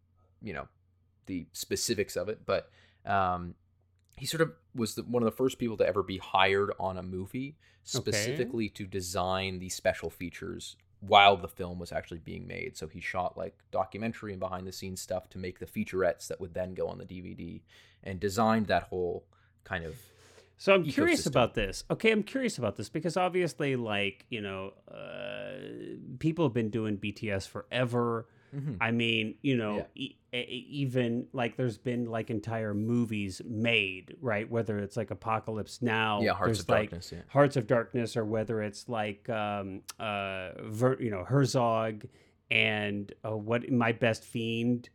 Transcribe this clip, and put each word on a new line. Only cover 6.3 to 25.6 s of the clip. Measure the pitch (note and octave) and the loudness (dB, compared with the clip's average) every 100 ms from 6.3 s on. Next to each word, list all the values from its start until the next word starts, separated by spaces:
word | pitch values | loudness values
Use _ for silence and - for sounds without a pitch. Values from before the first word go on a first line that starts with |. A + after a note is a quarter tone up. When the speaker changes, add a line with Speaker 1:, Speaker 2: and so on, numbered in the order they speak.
| F#2+ F#2+ G2 G2+ - | 4 6 6 2 -2
Speaker 1:
on | F#2+ F#2 | -4 -4
a | |
movie | F#2 F#2 F#2+ B2 C#3 D3+ _ _ | -6 -6 -6 -6 -8 -12 _ _
Speaker 2:
Okay. | - - | -4 -2
Speaker 1:
specifically | G#2+ G#2 G#2+ C#3+ A#2+ B2 G#2 | 0 0 0 0 -2 0 -2
to | - G2 | -4 -6
design | G2 F2+ F#2 F2+ F#2 F#2+ F#2 | -6 -2 0 2 2 0 -4
the | F2+ | -8
special | - F#2 F2 E2+ | 0 0 0 -6
features | - E2+ - F2 F2 - - _ _ | -6 -10 -8 -10 -8 -12 -16 _ _
while | G2 G#2 G2+ G2 | 8 10 12 10
the | F2+ | 2
film | - F2+ F2+ | -8 -8 -6
was | E2+ | -6
actually | E2 - E2+ | -6 -6 -12
being | E2 F2+ F2+ | -10 -12 -8
made. | F2+ D#2+ - | -8 -8 -10
So | D#2 | -12
he | F2 | -10
shot, | - F#2+ F2+ - | -6 -4 -4 -4
like, | F2+ - _ | -10 -10 _
documentary | F#2 F#2+ G2 A2+ A2+ G#2+ | -4 -2 -4 -6 -6 -10
and | F#2+ | -6
behind | F#2 F#2 F#2 | -6 -6 -8
the | |
scenes | - F#2+ F#2 | -10 -10 -10
stuff | - F2+ - | -6 -6 -6
to | F#2+ | -8
make | F#2 - | -8 -8
the | F2 | -8
featurettes | A2 G#2 F#2 F2+ - - | -4 -2 2 2 2 -6
that | F2+ | -8
would | F2+ | -6
then | E2+ F#2 | -4 -4
go | F2+ E2+ | -2 -4
on | F#2 | -4
the | |
D | F2+ F2+ | -10 -10
V | F2+ | -10
D, | F2+ E2+ F2+ - - - _ | -10 -10 -12 -16 -20 -20 _
and | - F#2 | -8 -4
designed | G2+ F#2+ A2 A2+ G#2 | -2 4 4 4 4
that | F2+ | 2
whole | - F#2 F2 F2+ - _ _ _ | 2 -2 -2 -4 -8 _ _ _
kind | - F#2 | -8 -6
of | E2 C#2+ - - - - _ _ | -6 -12 -18 -20 -20 -20 _ _
Speaker 2:
So | - | 4
I'm | F#3+ | 6
curious | D#3+ C#4 E4 D#4+ | 6 2 4 4
Speaker 1:
ecosystem. | - | 2
Speaker 2:
about | C3+ A2+ | 4 4
this. | - G2 - - | 2 -4 -6 -4
Okay, | D#3 A3 | 0 2
I'm | G#3+ | 2
curious | G3+ C4+ B3 - | 0 -2 -2 -2
about | A2 - | -4 -2
this | G#2 | -6
because | E3 E3+ F#3 | -4 -2 0
obviously, | F3+ F3+ E3+ - C#3+ | 2 2 0 0 -2
like, | B2+ A2+ G2+ G2+ - - | 0 0 0 -2 -4 -10
you | A#2 | -8
know, | G2+ F#2+ F#2+ - - | -6 -6 -8 -12 -18
uh, | G#2 G2 G1+ G1+ C#2+ G1+ - | -14 -12 -10 -10 -8 -10 -10